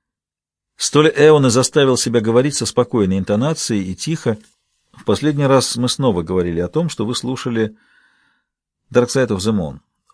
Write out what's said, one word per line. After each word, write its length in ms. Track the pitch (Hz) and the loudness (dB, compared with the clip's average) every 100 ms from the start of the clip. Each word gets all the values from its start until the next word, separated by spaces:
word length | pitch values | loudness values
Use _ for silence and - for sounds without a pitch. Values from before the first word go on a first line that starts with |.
| _ _ _ _ _ _ _ _ | _ _ _ _ _ _ _ _
Столи 340 | - 147 156 | -2 2 2
Эоне 400 | 143 151 151 135 | 4 6 6 4
заставил 460 | 117 127 151 135 123 | 2 2 2 2 2
себя 240 | - 117 | 0 0
говорить 340 | 110 113 139 | 2 2 2
со 100 | 139 | -2
спокойной 540 | 113 - 120 123 95 95 | -4 -2 0 0 0 0
интонацией 720 | 92 104 139 160 - 107 92 | 0 0 0 -2 -4 -4 -4
и 60 | 92 | -8
тихо. 420 | - 160 - 107 - _ _ _ _ | -6 -4 -4 -4 -8 _ _ _ _
«В 120 | - | -14
последний 420 | - 101 143 143 139 | -4 0 0 0 2
раз 300 | 135 120 120 | 2 2 -2
мы 120 | 123 | -4
снова 340 | - 135 90 | 0 0 -2
говорили 380 | 82 92 87 82 | -2 -2 -2 -2
о 80 | 87 | -4
том, 220 | 156 170 | -4 -4
что 160 | - 110 | -4 -6
вы 80 | |
слушали 600 | 120 120 131 131 113 107 - _ _ _ _ _ _ _ _ _ _ _ | -6 -8 -8 -6 -2 -4 -6 _ _ _ _ _ _ _ _ _ _ _
Dark 140 | 123 120 | 0 0
Side 220 | 139 123 | 0 -2
of 100 | 101 | -2
the 160 | 101 | -2
Moon. 260 | 107 78 69 _ _ _ | -2 -4 -10 _ _ _